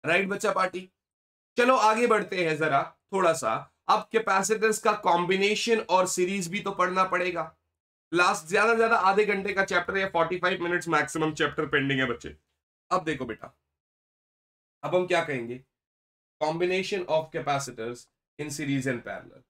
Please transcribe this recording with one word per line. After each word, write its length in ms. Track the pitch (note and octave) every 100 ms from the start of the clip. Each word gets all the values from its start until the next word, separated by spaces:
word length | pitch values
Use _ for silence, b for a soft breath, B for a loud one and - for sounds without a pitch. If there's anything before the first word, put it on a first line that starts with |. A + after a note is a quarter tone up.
Right 240 | D3 F3+ F#3+
बच्चा 220 | G3 G#3+
पार्टी? 360 | F#3+ F#3 F#3 F#3 _ _ _ _ _ _ -
चलो 180 | B3 A#3+
आगे 240 | G#3+ A3 A#3+
बढ़ते 380 | G#3+ F#3 F#3+ E3
हैं 120 | D3+
जरा 240 | D#3 C#3+ D#3+ _ _
थोड़ा 200 | F#3+ F3 D#3
सा, 180 | A2 A#2+ C#3 _ -
अब 180 | G#3 -
capacitors 680 | A3 G#3+ F#3+ G3 G#3+ A3 G#3+
का 120 | A3 G#3
combination 760 | - E3+ F3 F#3+ G3+ G#3+ - A3 -
और 180 | F#3 F#3
series 400 | - F3+ G3 E3
भी 120 | G3
तो 100 | G3
पढ़ना 300 | F#3+ F#3 F#3 F#3
पड़ेगा। 480 | F3+ F3+ E3+ - _ _ _ _ _ _
Last 360 | E3 F3+ G3+ D#3
ज्यादा 220 | G3 G#3+
से 60 | A3+
ज्यादा 180 | A3+ A3+ F#3+
आधे 200 | G3 G#3
घंटे 280 | G3 G3
का 100 | G3 F#3+
chapter 320 | F3+ E3+ F#3+
है, 120 | F#3+
फ़ोर्टी 280 | F3 D#3+ F3+
फ़ाइव 240 | F3+ F#3
minutes 240 | E3+ F3 E3
maximum 460 | D#3 C#3+ D#3+ D#3
chapter 320 | D3+ D3+ D3+ D3+
pending 320 | C#3+ C3+ C3+
है 60 | C3
बच्चे। 280 | A#2+ - - _ _ _ _ _
अब 120 | F3+
देखो 220 | D#3+ C#3+ B2
बेटा, 280 | G#2+ - _ _ _ _ _ _ _ _ _ _ _ _ _
अब 120 | D3 F3+
हम 120 | F3+
क्या 160 | F3
कहेंगे, 360 | D#3 C3+ A#2 B2+ _ _ _ _ _ _ _ _
combination 640 | D3+ E3 F3+ F#3 F#3 G3+ F3+
of 180 | D#3 D#3
capacitors 720 | E3 C#3 C#3 C#3 - A2+ B2 - _ _ -
in 120 | D3+
series 360 | C#3+ D3 C#3 C3
and 160 | A#2
parallel। 380 | G#2 F#2+ - - _